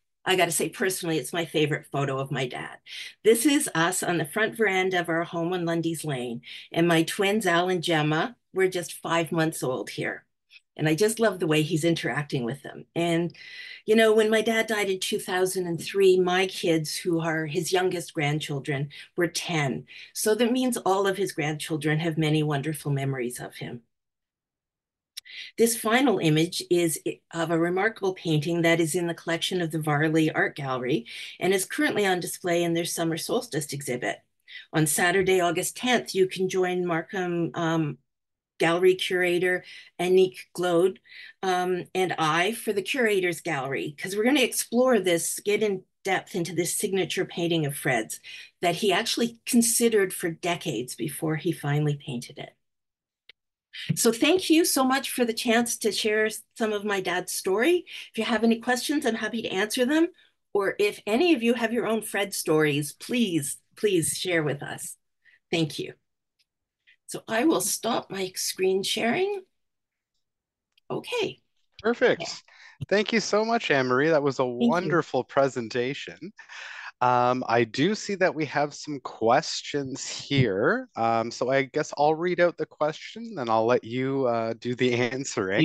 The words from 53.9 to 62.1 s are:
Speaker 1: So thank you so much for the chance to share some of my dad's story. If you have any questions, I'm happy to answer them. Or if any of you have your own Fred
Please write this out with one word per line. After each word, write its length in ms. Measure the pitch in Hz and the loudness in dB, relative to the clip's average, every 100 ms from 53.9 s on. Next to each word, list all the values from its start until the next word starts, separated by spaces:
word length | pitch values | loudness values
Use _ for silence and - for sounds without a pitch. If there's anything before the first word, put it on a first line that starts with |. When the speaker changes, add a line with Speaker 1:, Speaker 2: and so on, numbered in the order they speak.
| - | 2
Speaker 1:
So 160 | 233 | 2
thank 380 | 226 294 370 - | 2 2 2 4
you 140 | 320 349 | 4 4
so 180 | 277 262 | 2 2
much 240 | 269 269 | 0 -2
for 160 | - 233 | -2 -2
the 80 | |
chance 420 | 226 247 226 233 - | 0 2 2 2 -2
to 140 | 220 | -2
share 380 | 190 220 214 220 220 - - | 0 0 0 0 -4 -16 -6
some 160 | 220 | -2
of 140 | 208 208 | -2 -2
my 160 | 196 | -2
dad's 320 | 185 175 170 | -2 -4 -4
story. 520 | - - 196 277 349 - - - | -6 -2 2 4 2 -2 -16 -10
If 60 | - | -6
you 60 | |
have 200 | 214 220 | 0 2
any 160 | 226 226 | 4 2
questions, 460 | - 247 - 294 254 | 0 -2 0 0 0
I'm 100 | 226 | -2
happy 260 | 220 226 | -4 -4
to 80 | 226 | -4
answer 340 | 190 214 269 | -2 -2 0
them. 260 | 247 311 339 - _ _ _ | 2 2 2 -2 _ _ _
Or 220 | 403 277 - | -2 -2 0
if 240 | 285 - - | 0 0 -2
any 260 | 233 349 | 2 4
of 80 | 285 | 4
you 140 | 233 240 | 2 2
have 180 | 226 | 0
your 140 | 240 190 | 0 0
own 160 | 220 | -2
Fred 320 | 214 | -2